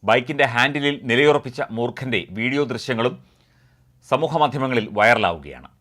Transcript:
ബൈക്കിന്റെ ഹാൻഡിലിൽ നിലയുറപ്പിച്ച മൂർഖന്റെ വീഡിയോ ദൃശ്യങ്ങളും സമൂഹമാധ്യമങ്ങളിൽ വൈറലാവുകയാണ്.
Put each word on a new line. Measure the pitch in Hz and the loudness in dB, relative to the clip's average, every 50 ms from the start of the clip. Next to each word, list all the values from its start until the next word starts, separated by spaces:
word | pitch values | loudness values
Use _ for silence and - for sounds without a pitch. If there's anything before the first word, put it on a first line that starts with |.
| - | 4
ബൈക്കിന്റെ | 101 110 131 123 127 156 139 139 | 4 2 2 2 -2 0 0 0
ഹാൻഡിലിൽ | 127 117 120 123 139 143 147 139 143 143 139 - | 2 2 2 0 2 0 0 0 -2 -2 -2 -2
നിലയുറപ്പിച്ച | 127 117 123 143 147 147 147 - 135 123 - 110 - | 0 2 4 4 4 4 2 0 -4 -8 -8 -8 -8
മൂർഖന്റെ | 110 113 117 120 120 - 131 131 117 98 82 - | -4 -4 -4 -4 -6 -8 -8 -4 -4 -4 -4 -6
വീഡിയോ | 90 107 113 123 131 143 147 | -8 -6 -4 -2 0 -2 -2
ദൃശ്യങ്ങളും | 123 123 113 - - 127 113 117 123 180 - - _ _ _ _ _ _ _ _ _ _ _ _ _ _ _ _ - | -2 -4 -8 -6 -6 -4 0 -2 -2 -2 -4 -18 _ _ _ _ _ _ _ _ _ _ _ _ _ _ _ _ -4
സമൂഹമാധ്യമങ്ങളിൽ | 135 131 156 151 147 165 151 143 117 147 131 131 127 120 107 104 104 | -2 -2 -2 -2 0 2 0 2 0 -2 -4 0 0 -2 -2 -2 0
വൈറലാവുകയാണ്. | 104 104 113 120 113 104 92 85 80 - 76 67 64 64 - _ _ | 2 4 6 6 4 4 -2 -2 -4 -10 -16 -18 -18 -20 -20 _ _